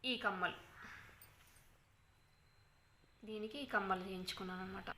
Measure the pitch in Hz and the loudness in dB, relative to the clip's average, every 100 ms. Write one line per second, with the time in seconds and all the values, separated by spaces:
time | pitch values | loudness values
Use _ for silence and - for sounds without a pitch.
0 | 254 247 208 190 180 - - - - - | 4 4 4 4 2 2 -10 -14 -12 -12
1 | - - - - - - - - - - | -14 -16 -18 -20 -20 -20 -20 -20 -20 -20
2 | - - - - - - - - - - | -20 -20 -20 -20 -20 -20 -20 -20 -20 -20
3 | - - 214 214 214 285 262 226 196 185 | -20 -14 -6 -2 -2 -2 2 2 6 4
4 | 185 185 185 - 185 185 185 190 185 | 2 -2 -2 -2 -2 -2 -4 -4 -6